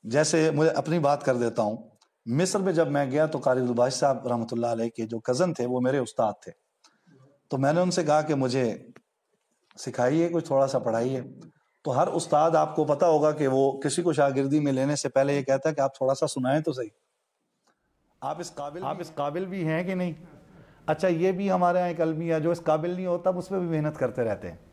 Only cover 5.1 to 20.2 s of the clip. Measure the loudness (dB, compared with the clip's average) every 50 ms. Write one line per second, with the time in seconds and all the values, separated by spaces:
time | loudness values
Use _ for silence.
5.1 | -6 -6 -2 -2 0 0 0 0 0 -2 -2 -2 0 0 0 0 0 0 -2 -4
6.1 | -2 0 0 0 -2 _ -14 -20 -20 _ _ _ _ _ _ _ _ _ _ _
7.1 | _ _ -20 _ _ _ _ _ -2 0 2 2 2 2 2 2 0 0 0 2
8.1 | 2 2 2 0 0 0 0 0 0 0 0 0 -2 -6 -12 -20 -20 -20 _ _
9.1 | _ _ _ _ _ _ _ _ _ _ _ _ _ -14 -12 -10 -4 0 0 2
10.1 | 2 2 0 0 0 -2 -2 0 2 2 2 2 0 -2 -2 0 -2 0 -2 -2
11.1 | -2 -4 -8 -10 -16 -20 -20 -20 _ _ _ _ _ _ _ -2 0 0 0 0
12.1 | 0 -4 -2 2 2 4 4 4 4 4 2 2 0 -2 0 0 2 2 4 4
13.1 | 4 4 4 2 2 2 0 2 4 4 2 2 2 0 -4 -2 -2 0 0 0
14.1 | 2 4 2 2 2 0 0 2 2 2 2 2 0 0 0 0 -2 -2 -4 0
15.1 | 2 2 2 2 2 -2 0 0 0 0 0 -2 0 0 0 -2 0 -2 0 0
16.1 | 0 0 -2 -4 -2 -2 0 0 0 0 0 -2 -4 -4 -8 -10 _ _ _ _
17.1 | _ _ _ _ _ _ _ _ _ _ _ _ _ _ _ _ _ _ _ _
18.1 | _ _ -8 -8 -8 -8 -10 -12 -12 -12 -12 -12 -10 -10 -8 -8 -8 -8 -10 -12
19.1 | -6 -6 -6 -4 -4 -6 -6 -6 -6 -4 -2 -2 -2 -2 -2 -4 -4 -4 -4 -4
20.1 | -6 -8